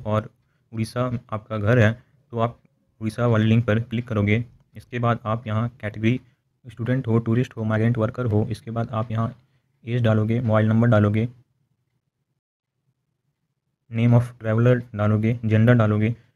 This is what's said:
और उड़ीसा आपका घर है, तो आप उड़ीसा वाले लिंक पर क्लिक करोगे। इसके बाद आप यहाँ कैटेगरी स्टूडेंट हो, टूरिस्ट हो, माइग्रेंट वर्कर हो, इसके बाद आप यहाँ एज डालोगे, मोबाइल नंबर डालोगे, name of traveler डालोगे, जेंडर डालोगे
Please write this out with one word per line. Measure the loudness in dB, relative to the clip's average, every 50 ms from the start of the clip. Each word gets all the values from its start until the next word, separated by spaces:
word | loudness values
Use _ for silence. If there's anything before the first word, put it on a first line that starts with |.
| 0
और | -2 -4 -4 -4 -6 _ _ _ _ _ _ _ _
उड़ीसा | -8 -8 -6 -6 -4 -6 -6 -4 -6 -8 -10 -10
आपका | -12 -12 -10 -8 -6
घर | -2 0 2 4 4
है, | 4 4 2 -2 -10 _ _ _ _ _
तो | -6 -4
आप | -4 -4 -6 _ _ _ _ _ _ _ _ -10
उड़ीसा | -8 -8 -4 -2 0
वाले | 2 2 2 2
लिंक | 4 2 2 2
पर | 2 0 -2
क्लिक | -2 -4 -6 -6 -6
करोगे। | -4 -2 0 0 2 2 0 -2 -6 _ _ _ _ -20
इसके | -20 -16 _ -6 -2
बाद | -2 -2 -2 -2 -4
आप | -6 -6 -6 -6
यहाँ | -4 -4 -4 -4 -4
कैटेगरी | -6 -8 -10 -10 -6 -2 0 0 0 -2 -4 _ _ _ _ _ _ _ -20
स्टूडेंट | -18 -12 -8 -6 -4 -4 -2 -2
हो, | 0 0 0
टूरिस्ट | 0 0 0 -2 -2 -4 -6
हो, | -8 -4
माइग्रेंट | -2 0 0 0 0 0
वर्कर | 0 -2 -4 -4 -4 -4
हो, | -2 0 0 0
इसके | -2 -6 -10 -10 -10
बाद | -8 -8 -6 -6
आप | -6 -6 -6 -6
यहाँ | -4 -6 -6 -6 -8 -12 _ _ _ _ _ _ _ _ -10
एज | -6 -2 0 2
डालोगे, | 2 2 2 2 0 -2 -2
मोबाइल | 0 2 2 2 4
नंबर | 4 4 4 4
डालोगे, | 4 4 4 4 2 2 0 -2 -4 -6 _ _ _ _ _ _ _ _ _ _ _ _ _ _ _ _ _ _ _ _ _ _ _ _ _ _ _ _ _ _ _ _ _ _ _ _ _ _ _ _ _ _ _ _ _ _ _ _ _ _ -8
name | -2 0 4 4 4
of | 4 2 0 -8
traveler | -8 -4 -2 0 2 4 4 2 2 -2 -6 -4
डालोगे, | -2 0 0 2 2 0 0 -2 -2 -2
जेंडर | 0 2 4 6 6 6
डालोगे | 4 4 2 2 0 0 -2 -2 -6 _ _ _